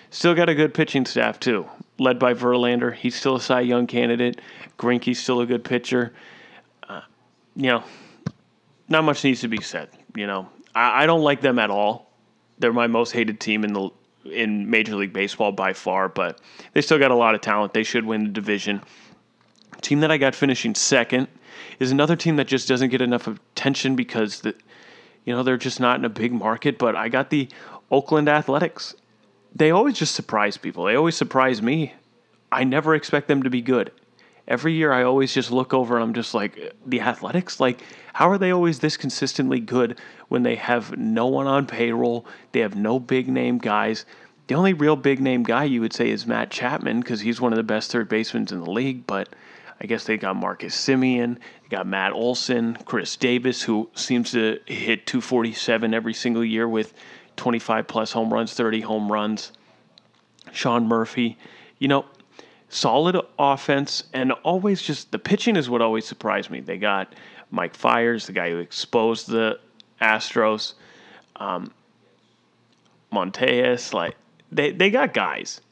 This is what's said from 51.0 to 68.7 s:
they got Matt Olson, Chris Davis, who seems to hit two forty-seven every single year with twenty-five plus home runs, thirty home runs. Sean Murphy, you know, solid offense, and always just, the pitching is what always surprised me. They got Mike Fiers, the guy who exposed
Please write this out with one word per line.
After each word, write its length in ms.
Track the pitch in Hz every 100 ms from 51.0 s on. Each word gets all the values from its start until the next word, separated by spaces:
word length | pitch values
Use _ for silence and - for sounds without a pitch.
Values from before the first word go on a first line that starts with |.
| 131 123 120 120
they 320 | - - -
got 160 | 95 95
Matt 260 | 98 95
Olson, 640 | 107 120 123 - 120 117 117
Chris 320 | - 113 - -
Davis, 460 | 123 123 127 120
who 260 | - 107 113
seems 360 | - - 123 117
to 260 | 120 110 110 -
hit 400 | 107 110 110 -
two 160 | 127
forty-seven 720 | - 127 117 107 - 113 113
every 180 | 113 113
single 320 | 110 123 113
year 240 | 113 110 117
with 240 | 110 110 - - - - -
twenty-five 520 | 123 117 - 110 -
plus 240 | 113 110
home 200 | 117 110
runs, 200 | 113 110
thirty 300 | - 113 110
home 280 | 110 110 104
runs. 420 | 107 107 107 - _ _ _ _ _ _ _ _ _ -
Sean 340 | - 131 120 113
Murphy, 500 | 113 113 127 117 - - - - -
you 100 | 135
know, 160 | 139 - _ _ - - _ -
solid 480 | - 127 127 170 180 - -
offense, 680 | 143 139 - 139 143 - -
and 200 | 131 131 131
always 400 | 165 185 202 190
just, 300 | - 147 -
the 60 | 110
pitching 360 | - 208 240 190
is 120 | 123
what 100 | 120
always 240 | 113 110
surprised 460 | - - 110 101 -
me. 100 | 67
They 160 | 69 92
got 380 | 104 98 92 - - - -
Mike 240 | 90 87
Fiers, 520 | - 120 117 117 113 -
the 60 |
guy 180 | 101 87
who 80 | 85
exposed 720 | 85